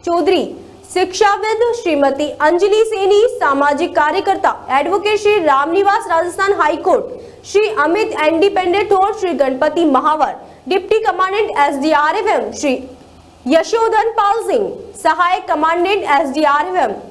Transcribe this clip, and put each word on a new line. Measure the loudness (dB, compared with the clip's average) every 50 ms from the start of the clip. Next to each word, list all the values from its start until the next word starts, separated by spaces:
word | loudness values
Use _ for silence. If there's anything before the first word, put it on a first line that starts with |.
| -2
चौधरी, | -2 -2 0 2 2 2 2 0 -4 -10 -16 -18 -20 -20 -20 -20 -6 -2
शिक्षाविद | -2 -2 -2 0 0 2 2 2 0 -2 -2 0 0 0 0 -2
श्रीमती | -2 -2 -2 0 2 0 0 0 -2 -4 -6
अंजलि | -4 0 0 2 2 2 2 2 4 2 2
सेनी, | 0 0 -2 2 4 4 4 4 2
सामाजिक | 0 0 0 0 2 2 2 0 0 0 -2 -2 0
कार्यकर्ता | 0 0 2 0 0 0 -2 -2 0 0 -2 -2 -2 -6 -2
Advocate | -2 0 0 0 -2 -2 0 0 -2 2
श्री | 2 2 2 2
रामनिवास | 2 2 2 2 0 0 0 2 2 2 2 0 0 0
राजस्थान | 0 0 0 -2 -2 -2 0 0 2
हाई | 2 0 0 0 0
कोर्ट, | 0 0 0 0 0 -6 -12 -16 -16 -18 -20 -20 -18
श्री | -2 0 0 0 0 0 0
अमित | 0 0 2 0 -2 -2 -2 0
independent | 0 0 2 2 0 0 0 0 0 0 0 0 2 2
थॉट, | 2 2 2 0 -2 -4
श्री | -4 -4 0
गणपति | 0 0 -2 0 0 -2 0 0 0 0
महावर | 2 2 2 2 2 2 2 0 -2 -2 -10 -16 -20 -20 -18 -6 -2
Deputy | -2 -2 0 0 0 0
commandant | 2 0 0 0 -2 -2 0 -2 -2 -2 0 0
एसडीआरएफएम, | 2 2 0 0 0 2 4 4 4 2 2 0 0 0 0 0 -2 -6 -8
श्री | -4 -2 -2 -2 -2 -6 -14 -18 -20 -20 -20 -20 -20 -20 -20 -20 -12 -2
यशोधन | 2 2 2 2 2 0 0 0 2 2 0 0 0
पाल | 0 0 0 0 0 0 -2
सिंह | -2 -2 0 -2 -4 -6 -12 -16 -18 -18 -2 -2
सहायक | -2 0 2 0 0 0 -2 -2
कमांडेंट | -4 -2 0 0 0 0 0 0 0 0 -2 0 0
एसडीआरएफएम | 0 0 0 0 0 0 2 2 2 2 0 -2 0 0 0 -2 -4 -8 -12 -18